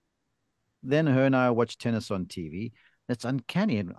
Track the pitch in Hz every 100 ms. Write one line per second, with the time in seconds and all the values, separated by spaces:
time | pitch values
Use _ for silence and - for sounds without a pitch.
0 | _ _ _ _ _ _ _ _ 131 147
1 | 160 131 135 131 127 117 117 - 123 113
2 | - 98 87 - 80 82 117 - _ _
3 | - 123 117 135 - 175 214 107 87